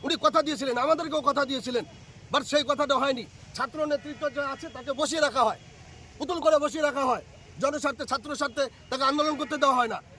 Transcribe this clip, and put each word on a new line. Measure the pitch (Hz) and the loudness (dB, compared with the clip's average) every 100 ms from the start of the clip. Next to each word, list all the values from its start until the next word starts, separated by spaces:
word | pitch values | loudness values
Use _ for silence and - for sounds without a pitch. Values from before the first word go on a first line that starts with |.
উনি | 277 330 | -6 0
কথা | 302 311 | 2 4
দিয়েছিলেন, | 302 269 269 247 | 2 -2 -2 0
আমাদেরকেও | 277 320 330 302 | 2 2 0 -2
কথা | 269 285 | 0 2
দিয়েছিলেন, | 269 262 247 240 175 - - - - | 0 -2 -4 -4 -4 -10 -20 -20 -4
but | 285 | -2
সেই | 277 294 277 | 2 0 2
কথাটা | 277 277 262 | 0 2 2
হয়নি। | 277 254 196 - - | 2 -2 -6 -14 -14
ছাত্র | - 254 311 302 | -6 -6 -2 -2
নেতৃত্ব | 294 294 - 294 | -2 -4 -6 -4
যে | 262 | -4
আছে | 277 269 320 | -4 -6 -10
তাকে | 247 247 | -10 -8
বসিয়ে | 269 302 311 | -2 -2 2
রাখা | 294 240 | 2 4
হয়, | 220 - - - - - - - | 2 2 -8 -20 -20 -20 -20 -8
পুতুল | - 349 | -6 0
করে | 311 302 | 4 4
বসিয়ে | 294 311 | 4 0
রাখা | 294 269 | 0 0
হয়, | 262 226 - - - - | 0 0 -4 -20 -20 -4
জনস্বার্থে, | 277 294 285 262 262 | -2 0 -2 -4 -4
ছাত্র | 277 285 277 | -6 -4 -4
স্বার্থে | 285 294 269 - - | -4 -2 -4 -6 -8
তাকে | 262 | 0
আন্দোলন | 269 294 302 294 | 2 2 0 0
করতে | 302 294 | -4 2
দেওয়া | 277 | 4
হয় | 254 233 | 4 2
না, | 190 - | -2 -10